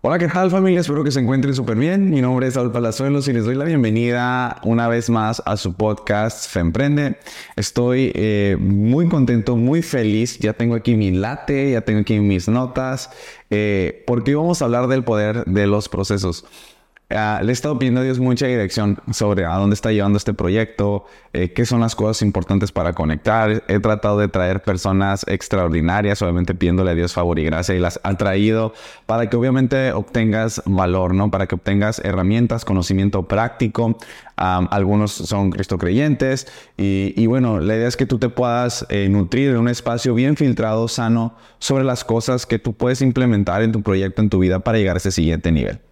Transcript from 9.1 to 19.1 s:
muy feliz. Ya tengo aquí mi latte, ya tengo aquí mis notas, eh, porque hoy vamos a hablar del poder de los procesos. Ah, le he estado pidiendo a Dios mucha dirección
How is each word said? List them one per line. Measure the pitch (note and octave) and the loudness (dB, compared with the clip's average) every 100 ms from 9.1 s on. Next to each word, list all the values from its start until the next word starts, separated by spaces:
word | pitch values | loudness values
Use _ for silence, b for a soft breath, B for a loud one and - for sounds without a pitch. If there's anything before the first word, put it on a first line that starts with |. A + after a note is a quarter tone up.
| E3+ B2 A#2 G#2+ A#2+ | 2 2 2 0 0
muy | A#2+ D#3+ | 2 0
feliz. | D#3+ C#3 G#2+ G#2+ A2+ - | 0 0 0 0 -2 -2
Ya | A2 | -4
tengo | G#2+ A#2 | 0 0
aquí | A#2 A2 | 0 2
mi | A2+ G2+ | 2 2
latte, | F#2 G#2 C#3+ - C#3 C#3 | 0 -2 -6 -4 0 0
ya | A#2+ | 0
tengo | G#2 G#2+ | 0 0
aquí | G#2 G#2+ | 2 2
mis | G2+ F#2+ F2 | 2 2 2
notas, | A#2 B2+ B2+ C3 C3 - B B B - | 0 0 -4 -6 -6 -10 B B B -4
eh, | G#2 G#2 G2 F2 - - | -2 0 0 -2 -4 -2
porque | A#2+ A2+ | 0 2
hoy | D3 | 0
vamos | E3 E3+ | 0 0
a | B2+ | 0
hablar | A#2+ B2 | 0 2
del | C3 | 0
poder | A#2 G#2+ G#2 A2+ F#2+ | 0 0 0 -2 -2
de | F#2+ G2+ | 0 2
los | G#2 - | 0 -2
procesos. | F2 G2 G2+ F#2+ E2+ - B B B B _ _ | -6 -2 -2 -2 -6 -12 B B B B _ _
Ah, | G#2+ G#2+ G#2+ | -4 -2 -2
le | G#2 | -2
he | |
estado | B2 D3 C3+ | -2 -2 -2
pidiendo | C3 B2 | 0 0
a | |
Dios | C3 B2+ | 0 0
mucha | B2+ B2 C3+ | 0 0 0
dirección | B2 G2 - G#2 G2 - | 0 -2 0 0 -2 -4